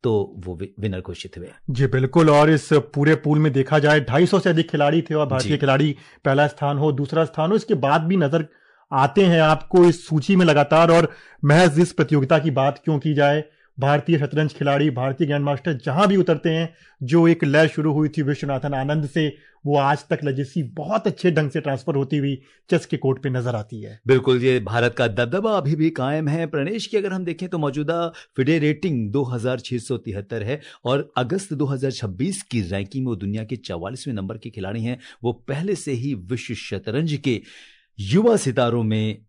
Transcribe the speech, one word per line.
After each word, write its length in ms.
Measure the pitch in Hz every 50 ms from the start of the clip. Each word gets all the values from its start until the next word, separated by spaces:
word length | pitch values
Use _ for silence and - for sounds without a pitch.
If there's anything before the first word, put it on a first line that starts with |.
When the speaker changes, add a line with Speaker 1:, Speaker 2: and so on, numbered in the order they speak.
| -
Speaker 1:
तो 320 | 127 110 104 98 - - 98
वो 180 | 90 92 90
वि-, 240 | 80 95 95 _ -
winner 200 | 101 110 95 92
घोषित 380 | 90 - 87 - - - - 92
हुए। 100 | 87 90 - - - -
Speaker 2:
जी, 160 | 139 117 139
बिल्कुल। 440 | 131 - 127 131 131 - 170 165 156
और 200 | 147 147 147 156
इस 180 | 160 147 - - 156
पूरे 420 | 147 139 - - 143 143 147 156
पूल 240 | 147 - 151 151 151
में 140 | 156 156 127
देखा 260 | 135 131 135 156 151
जाए, 220 | 143 151 151 151
ढाई 260 | 131 113 117 143 180
सौ 140 | 175 - 190
से 100 | 180 190
अधिक 200 | 170 165 160 -
खिलाड़ी 320 | - 147 147 143 151 170 160
थे 120 | - 156
और 120 | 151 151
भारतीय 240 | 135 131 131 131 98
Speaker 1:
जी। 60 | 147
Speaker 2:
खिलाड़ी 400 | 143 147 139 156 165 147 151 139 - - - _ _ _
पहला 220 | 147 135 139 147
स्थान 320 | 147 147 - 147 143 147 139
हो, 140 | 147 156 143
दूसरा 320 | 131 143 135 - 160 160
स्थान 260 | 147 - - 156 170
हो, 60 | 208
इसके 180 | 220 220 - 220
बाद 280 | 147 123 139 147 165 160
भी 140 | 165 190
नजर 320 | 190 160 139 143 165 160 151 _ _ _ _ _ _ _ _ 151
आते 320 | 135 135 139 - 208 196
हैं 160 | 180 170 165
आपको 440 | 156 156 156 156 - - - 185 175
इस 220 | 175 165 - -
सूची 300 | - 165 156 131 - 196
में 100 | 185 180
लगातार। 440 | 165 147 147 143 143 156 160 170 170
और 220 | 165 165 165 151 - - - - - _ -
महज 360 | 143 147 165 180 175 143 156
इस 120 | 180 170 -
प्रतियोगिता 460 | - 156 131 156 147 135 131 170 156
की 120 | 143 160
बात 300 | 131 135 131 139 139 - _
क्यों 140 | - 160 143
की 160 | 131 156 147
जाए, 300 | 139 143 143 143 151 151 - _ _ _ _ _ -
भारतीय 400 | 127 139 147 147 - - 170 151
शतरंज 340 | 147 135 143 147 156 147 -
खिलाड़ी, 380 | - 143 143 139 143 147 156
भारतीय 360 | 127 123 127 135 135 - 170
ग्रैंडमास्टर 460 | 139 147 143 143 143 143 131 - 175 156 123 -
जहां 220 | 151 131 160 202
भी 100 | 202 196
उतरते 320 | 196 180 - 165 151 - 170
हैं, 260 | 160 160 165 165 - _ _ _ _ _ 139
जो 260 | 120 143 170 165 165
एक 160 | 165 165 -
लय 240 | 147 139 151 160 156
शुरू 240 | - - 151 156 147
हुई 160 | 151 151 151
थी 140 | 151 - 147
विश्वनाथन 520 | 135 147 - - 143 139 131 139 143 139
आनंद 340 | 131 131 139 151 160 147 139
से, 280 | - 170 156 147 139 _ _ _ _ _ _
वो 120 | 143 143 143
आज 200 | 139 139 151 147
तक 200 | - _ 170 - 151
लेजेसी 380 | 143 135 131 143 - - 170 147
बहुत 440 | 120 - - 147 156 208 220 -
अच्छे 240 | 208 - - - 180
ढंग 200 | 165 151 156 143
से 100 | - 160
transfer 340 | 139 143 139 123 - - 156
होती 220 | 139 135 135 156
हुई 240 | 147 139 139 139 131 _ _ _ _ _ _
chess 160 | - 170 -
के 100 | - -
court 260 | 143 - 135 135 131 -
पे 80 | 143
नजर 240 | 123 127 120 123 120
आती 280 | 110 107 _ - 110 104
है। 180 | 107 107 - _
Speaker 1:
बिल्कुल, 360 | 117 131 131 127 135 127 123 120
ये 180 | 131 127 127
भारत 340 | 104 95 107 120 117 120 117
का 120 | - 127
दबदबा 500 | 117 101 101 120 120 127 190 202 226 214
अभी 200 | 190 156 143 160
भी 140 | 151 156 160
कायम 380 | 160 - 127 135 147 156 160 143
है। 180 | 147 165 165
प्रणेश 400 | 151 160 147 139 160 214 233 -
की 100 | - -
अगर 160 | 208 196 202 180
हम 120 | 190 185
देखें 240 | 170 165 165 180 180
तो 100 | 180 170
मौजूदा 540 | 151 143 127 147 151 147 165 170 170 165 165 - - _ _
फिडे 220 | - 131 135 160 165
rating 520 | 147 151 151 151 - 190 151 123 110 104
दो 120 | 104 139 139
हज़ार 380 | 123 123 120 107 127 131 123
छह 180 | 123 - 123 120
सौ 180 | 113 - 131
तिहत्तर 460 | 113 - 117 98 101 101 _ 120 113 104
है 180 | 107 139 147 - - - _ _
और 280 | 120 131 139 143 - _
अगस्त 360 | - 127 113 151 196 190 - 156
दो 120 | 135 147
हज़ार 260 | 135 143 131 127 135
छब्बीस 520 | 123 - - 107 92 90 127 190 190 196 -
की 180 | _ - 117
ranking 440 | 101 85 98 98 101 98 - 135 131
में 60 | 127
वो 60 | 117
दुनिया 280 | 92 - 101 101 110 110
के 120 | 110 131
चवालीसवें 580 | 113 _ - 92 82 85 - 127 127 - 143 120
number 240 | 104 95 95 - 110
के 120 | - 120
खिलाड़ी 320 | - 113 95 95 107 117 113
हैं। 180 | 120 123 123 - - - _ -
वो 80 | 117 117
पहले 420 | - _ - 139 147 170 196 208
से 180 | 165 - 151 139
ही 220 | 117 120 143 139
विश्व 400 | 104 87 90 123 117 - - 117
शतरंज 580 | 104 - - 107 95 - - 107 139 160 165 147 135 -
के 180 | 139 120 104 - - - - - - _ _ _ _ _ -
युवा 360 | 101 95 117 185 220 240 226
सितारों 460 | 202 - 135 120 131 123 120 117 120 113
में 400 | 110 110 107 107 110 107 - _